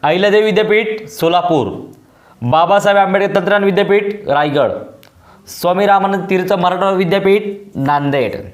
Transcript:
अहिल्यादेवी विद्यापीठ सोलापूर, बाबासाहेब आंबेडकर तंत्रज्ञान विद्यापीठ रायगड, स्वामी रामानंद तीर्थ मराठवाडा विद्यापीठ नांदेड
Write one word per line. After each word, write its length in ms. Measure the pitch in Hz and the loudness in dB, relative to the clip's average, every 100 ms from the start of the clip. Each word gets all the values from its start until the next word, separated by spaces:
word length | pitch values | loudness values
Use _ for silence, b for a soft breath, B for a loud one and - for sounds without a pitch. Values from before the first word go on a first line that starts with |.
अहिल्यादेवी 420 | 147 175 202 208 214 | 0 2 2 2 2
विद्यापीठ 640 | 202 214 208 220 - - | 2 2 0 0 -6 -10
सोलापूर, 600 | - 165 175 170 160 104 78 - - b b b b | -4 0 0 0 0 -2 -6 -14 -20 b b b b
बाबासाहेब 560 | 120 151 170 196 202 202 | 0 2 4 2 2 2
आंबेडकर 300 | 196 190 196 | 2 2 0
तंत्रज्ञान 360 | 196 180 208 | 0 0 0
विद्यापीठ 640 | 196 185 190 202 202 202 - | 2 0 2 0 0 -8 -2
रायगड, 440 | 143 147 139 120 90 - - b b b b - | -2 0 0 0 -2 -10 -20 b b b b -20
स्वामी 380 | - 175 185 202 | -6 -2 0 2
रामानंद 440 | 196 196 196 190 | 2 2 -2 -2
तीर्थ 240 | 190 180 | -2 0
मराठवाडा 380 | 196 180 185 196 | 0 0 0 -2
विद्यापीठ 500 | 190 190 190 190 202 208 - - - | 0 0 0 2 0 0 -12 -14 -6
नांदेड 600 | 135 143 143 139 113 - - | -2 0 0 -2 -2 -6 -14